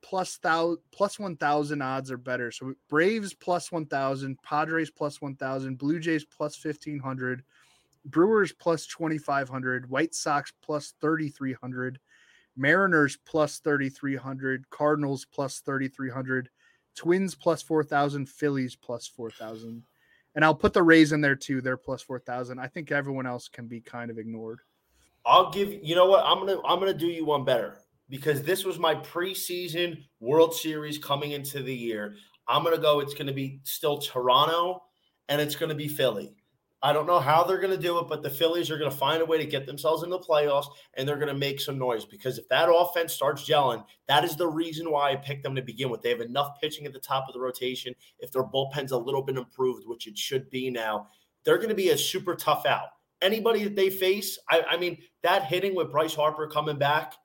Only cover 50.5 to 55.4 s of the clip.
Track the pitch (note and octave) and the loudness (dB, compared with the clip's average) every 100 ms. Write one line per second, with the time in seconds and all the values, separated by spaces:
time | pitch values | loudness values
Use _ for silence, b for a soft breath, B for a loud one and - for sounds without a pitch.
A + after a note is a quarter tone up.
50.5 | C3 B2+ A#2+ A2 G#2 - b b _ - | -6 -4 -4 -2 -4 -6 b b _ 2
51.5 | F3 A3 G3+ F#3 C#3+ - F#3 - E3+ - | 2 2 0 2 2 0 -4 -4 -2 0
52.5 | C#3+ C#3+ A2+ - _ _ _ F#3 A3 A3 | 2 2 0 -2 _ _ _ 0 2 2
53.5 | A3 G3+ G3+ F#3+ F#3+ F#3 G3+ G3+ - - | 2 0 2 0 2 2 2 -2 -10 2
54.5 | E3 D#3+ E3+ F3 - B _ E3+ F#3+ | 2 2 0 -2 -6 B _ 2 2